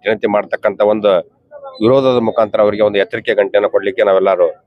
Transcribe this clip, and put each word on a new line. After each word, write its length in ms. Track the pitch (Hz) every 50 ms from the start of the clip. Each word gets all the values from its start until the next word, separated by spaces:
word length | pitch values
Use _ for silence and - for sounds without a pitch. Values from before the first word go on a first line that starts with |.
| _
ಜನತೆ 220 | 101 110 98 -
ಮಾಡ್ತಕ್ಕಂಥ 540 | 107 104 104 98 - - - - 107 98 92
ಒಂದು 520 | 107 104 107 110 104 104 95 87 80 _ _ _ _ _ - - - - - -
ವಿರೋಧದ 360 | 107 113 131 135 135 131 127 123
ಮುಖಾಂತರ 420 | 117 110 98 - 110 104 - 110
ಅವರಿಗೆ 220 | 107 104 101 104
ಒಂದು 160 | 107 104 101 101
ಎಚ್ಚರಿಕೆ 360 | 98 - - 113 - - 110
ಗಂಟೆಯನ್ನು 360 | 101 101 98 101 101 104 95
ಕೊಡ್ಲಿಕ್ಕೆ 320 | - 101 98 98 95 113
ನಾವೆಲ್ಲರೂ 460 | 107 101 95 95 95 98 95 87 90 82 76 _ _